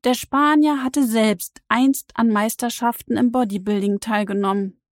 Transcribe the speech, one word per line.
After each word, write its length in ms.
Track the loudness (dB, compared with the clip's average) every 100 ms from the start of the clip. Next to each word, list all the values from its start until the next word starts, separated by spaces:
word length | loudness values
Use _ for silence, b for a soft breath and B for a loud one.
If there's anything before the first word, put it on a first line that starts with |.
Der 100 | 0
Spanier 680 | -2 -2 2 4 4 4 2
hatte 240 | -2 0 0
selbst 540 | 2 2 0 -6 -16 _
einst 420 | 2 2 0 -6
an 160 | -2 0
Meisterschaften 880 | 2 -2 -4 -6 -4 -4 -4 -6 0
im 140 | 0
Bodybuilding 680 | 0 -2 -4 -2 -2 0 -2
teilgenommen 800 | -2 -4 -2 -2 -2 -2 -4 -10 _